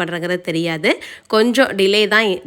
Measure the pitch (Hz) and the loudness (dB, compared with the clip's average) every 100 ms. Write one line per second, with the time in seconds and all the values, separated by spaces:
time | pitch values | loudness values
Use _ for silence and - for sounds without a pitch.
0 | 170 170 170 180 180 165 170 160 185 330 | -6 -4 -4 -6 -4 -4 -2 -2 -2 -4
1 | - - - 214 233 240 269 196 190 208 | -6 -18 -2 2 2 4 2 2 2 2
2 | 208 214 220 180 | 2 2 2 -2